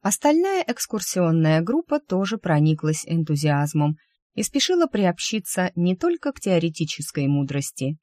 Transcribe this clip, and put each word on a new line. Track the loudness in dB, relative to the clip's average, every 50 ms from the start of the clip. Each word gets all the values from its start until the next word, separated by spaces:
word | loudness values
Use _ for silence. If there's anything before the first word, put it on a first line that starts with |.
Остальная | _ -2 -4 2 2 4 4 4 2 2 0 -2 -2
экскурсионная | -2 -4 -6 -6 -6 -6 -6 -6 -4 0 0 2 4 4 4 4 4 4 2
группа | 2 2 0 -2 0 _ -4 -4
тоже | _ _ -2 -2 -2 -2 -4 -6
прониклась | -2 0 2 4 4 4 2 2 0 -2 -2 -2 -4
энтузиазмом | -4 -2 -2 0 0 -2 0 0 0 2 2 0 0 0 0 0 0 -2 -4 _ _ _ _ _ _ _
и | -6
спешила | -6 -4 _ -2 0 2 2 2 2
приобщиться | 2 2 0 0 0 0 -2 -6 -6 -4 -6 -6 -4 -4 -2 -2 -2 -2
не | 0 0 0 0
только | 0 0 -2 -2 0 -4 -6
к | -8 -6
теоретической | -2 0 0 2 2 0 -2 -4 -6 -6 -6 -10 -10 -8 -4 -2 0
мудрости, | 2 2 0 0 -2 -4 -6 -6 -6 -8 -6 -6 -6 -6 -8